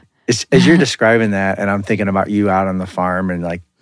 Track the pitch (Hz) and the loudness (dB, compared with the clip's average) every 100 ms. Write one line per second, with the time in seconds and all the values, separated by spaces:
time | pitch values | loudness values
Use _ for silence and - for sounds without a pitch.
0 | _ _ - 120 - 131 120 170 135 - | _ _ -4 -4 2 4 6 4 2 0
1 | 113 117 110 98 95 92 101 101 101 87 | 2 2 2 0 -2 -2 -2 -2 -2 -2
2 | 101 98 - 104 101 95 95 92 92 - | 0 -2 -2 0 0 0 0 -4 -6 -4
3 | 90 90 95 87 87 87 - _ | -4 -2 -4 -4 -6 -8 -12 _